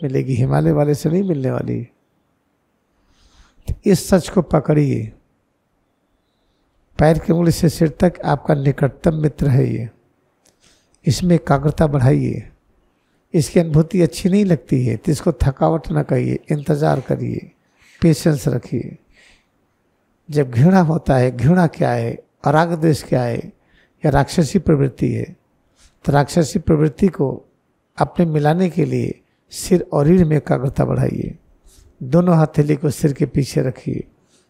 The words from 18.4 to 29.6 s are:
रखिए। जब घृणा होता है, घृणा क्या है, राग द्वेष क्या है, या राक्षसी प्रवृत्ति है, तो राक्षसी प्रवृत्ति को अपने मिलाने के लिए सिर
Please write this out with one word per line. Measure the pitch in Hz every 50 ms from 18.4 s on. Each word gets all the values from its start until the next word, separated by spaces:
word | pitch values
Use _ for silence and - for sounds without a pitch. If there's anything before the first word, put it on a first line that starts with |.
| -
रखिए। | 147 135 127 - - - 117 - - 147 - _ _ _ _ _ _ _ _ _ _ _ _ _ _ _ _ _ _ _ _ _ _ _ _ _ -
जब | 147 151 143 127
घृणा | 120 117 135 180 190 190
होता | 175 151 160 165 - - 135
है, | 127 127 127 123
घृणा | 123 110 143 180 185 175
क्या | 156 - - 156 123
है, | 120 120 117 117 - - - _ _ _ -
राग | 147 143 156 170 170 175
द्वेष | 160 156 165 143 - -
क्या | - - 131 123
है, | 120 117 - - - - _ _ _ _ _ _ _ _ _ -
या | 156
राक्षसी | 135 143 135 - - 185 165 - - 190
प्रवृत्ति | 147 - 160 135 139 131 - - 139 127 120
है, | 110 120 - - - _ _ _ _ _ _ _ _ _ _ _ _ -
तो | -
राक्षसी | 139 143 143 - - 175 160 - - 196
प्रवृत्ति | - - 165 147 156 156 - - 202
को | 190 - - 143 131 117 - - _ _ _ _ _ _ _ _ _ _
अपने | - 143 135 - - 175
मिलाने | 165 151 151 147 147 156 180 190 175
के | 147 175 151
लिए | 131 127 127 117 - - - _ _ _ _ _ _
सिर | - -